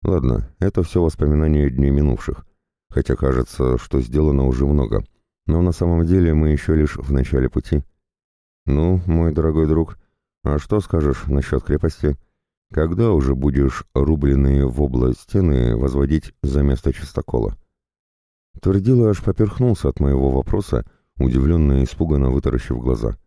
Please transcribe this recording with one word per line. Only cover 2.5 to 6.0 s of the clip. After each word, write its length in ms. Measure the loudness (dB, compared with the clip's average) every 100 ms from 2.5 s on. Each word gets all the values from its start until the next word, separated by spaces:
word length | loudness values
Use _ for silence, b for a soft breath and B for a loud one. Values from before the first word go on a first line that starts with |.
| _ _ _ _
хотя 260 | -6 -2 0
кажется, 600 | 0 0 -2 -2 -2 -2
что 220 | -2 -4
сделано 460 | -2 0 2 2 0
уже 200 | 0 0
много, 360 | 0 0 -4 -6 _ _ _ -2
но 160 | 0
на 100 | 2
самом 340 | 0 0 0